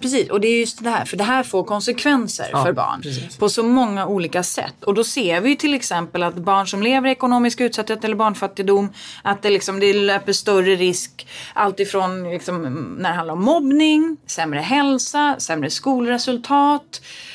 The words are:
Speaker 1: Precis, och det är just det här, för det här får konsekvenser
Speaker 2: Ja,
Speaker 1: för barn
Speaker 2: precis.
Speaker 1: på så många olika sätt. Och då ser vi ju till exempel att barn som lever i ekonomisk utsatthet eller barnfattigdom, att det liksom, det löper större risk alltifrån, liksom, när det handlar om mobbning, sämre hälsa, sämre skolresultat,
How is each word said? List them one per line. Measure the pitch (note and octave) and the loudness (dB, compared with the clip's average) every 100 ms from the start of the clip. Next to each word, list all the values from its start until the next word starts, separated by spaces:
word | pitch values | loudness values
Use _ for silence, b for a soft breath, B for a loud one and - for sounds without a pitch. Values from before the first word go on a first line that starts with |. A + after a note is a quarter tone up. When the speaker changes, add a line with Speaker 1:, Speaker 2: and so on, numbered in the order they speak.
Speaker 1:
Precis, | B3+ C4 - | -2 0 0
och | G#3 | 0
det | A3 | 2
är | A#3 | 2
just | A3+ - | 0 -4
det | A#3 | -2
här, | A3 | -2
för | - F#3 | -4 -4
det | |
här | G3+ C4 | 0 0
får | B3+ F#3+ | 0 -2
konsekvenser | F3+ G#3 G#3 A#3+ D4 C#4 G#3+ - - | -2 -2 -2 -2 2 2 0 -6 -4
Speaker 2:
Ja, | C#3+ | 0
Speaker 1:
för | C3+ | 0
barn | C3+ - - | 0 -2 -4
Speaker 2:
precis. | C#3+ C3 B2+ - | -8 -8 -8 -2
Speaker 1:
på | G#3 | 0
så | G#3+ | 2
många | A#3 B3+ A#3 G3+ F#3 | 2 4 2 0 -2
olika | G3+ E3 F3 | -2 -2 -2
sätt. | F3+ - - - | -2 -4 -8 -6
Och | - | -2
då | G3+ | 0
ser | A3+ - G3 E3+ | 0 0 0 2
vi | A#3 | 2
ju | |
till | C#4+ D4+ | 2 0
exempel | C#4 - F3 E3+ F3+ | 0 -2 -4 -4 -2
att | F3 | -2
barn | E3+ F3 G3 F#3+ | -2 0 2 2
som | G3 | -2
lever | A3 C4+ C4 | 2 2 2
i | |
ekonomisk | B3+ B3+ B3 A#3+ A#3 | 0 2 4 2 2
utsatthet | A#3+ A#3 G#3+ A3 | -2 -2 -4 -4
eller | A3 G#3 | -2 0
barnfattigdom, | A3 G3 G3 G3 G3 G3+ G3+ B B B | 0 0 -4 -2 2 2 2 B B B
att | G3+ G3+ | -4 0
det | G#3 | 2
liksom, | G3 - G3 | 2 0 2
det | G3+ | 2
löper | G3+ G3+ G3 G3 | 4 2 0 0
större | G3 - G3 F#3 F#3 | -2 2 4 4 4
risk | F#3 F3 - - - B B | 2 0 -6 -14 -18 B B
alltifrån, | - G#3 F#3+ G3 G3 F#3 F#3 F3 | 0 0 0 -2 0 0 -2 -6
liksom, | F3 F3+ F3+ D3+ C#3 G#2+ - | -8 -6 -6 -4 -6 -8 -4
när | F3+ | -4
det | F3 | -2
handlar | E3 | -4
om | E3 | 0
mobbning, | G#3+ E4+ C#4 C#4+ D#4 D4+ D#4+ D#4 - | 2 2 2 4 4 4 2 -2 -8
sämre | - D#3 C#3+ | -6 -4 -4
hälsa, | E3 C#4 C#4 C4 - D4 D4 C4+ | 0 0 2 0 -2 0 0 0
sämre | - D#3+ D3 | -4 -4 -4
skolresultat, | - C4+ B3+ A#3+ A#3+ B3+ B3 A#3+ C#4+ C#4+ C#4+ - - B B B | -4 -2 0 0 -2 -2 -4 0 2 4 2 -2 -20 B B B